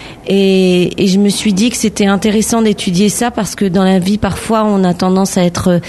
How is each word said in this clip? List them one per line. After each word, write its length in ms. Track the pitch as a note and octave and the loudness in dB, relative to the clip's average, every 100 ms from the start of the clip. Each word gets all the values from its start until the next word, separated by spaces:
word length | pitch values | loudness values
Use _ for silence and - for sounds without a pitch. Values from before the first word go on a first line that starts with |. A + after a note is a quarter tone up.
| - - - | -18 -16 -2
Et, 760 | G3 G3 F#3+ F#3 F3+ F3 - | 0 2 2 2 2 0 0
et 40 | G3 | 0
je 120 | F#3+ | 2
me 100 | G3+ | 2
suis 240 | G3 A3 | 0 -2
dit 160 | F#3+ A#3+ | 0 0
que 60 | - | 0
c'était 300 | A3 - G3 | -4 0 0
intéressant 560 | F#3 G#3+ G#3+ G#3+ A#3 | 0 0 0 0 0
d'étudier 480 | A3 G3+ - F3 G#3 | 0 0 -2 0 0
ça 200 | G3+ A#3+ | 0 -4
parce 240 | A#3 G3+ - | -4 -6 -4
que 100 | G3 | -2
dans 180 | F#3 | 2
la 160 | F#3+ F#3+ | 2 2
vie, 180 | F3+ G#3 | 0 -2
parfois, 460 | G3+ - - A3 | -2 -4 -2 -2
on 200 | G#3+ G3 | 0 2
a 100 | F#3 | 0
tendance 440 | F3 F#3 F#3+ F#3+ F#3+ | 0 0 0 0 0
à 60 | |
être 380 | F3 F3 F#3 F3 | 0 0 0 0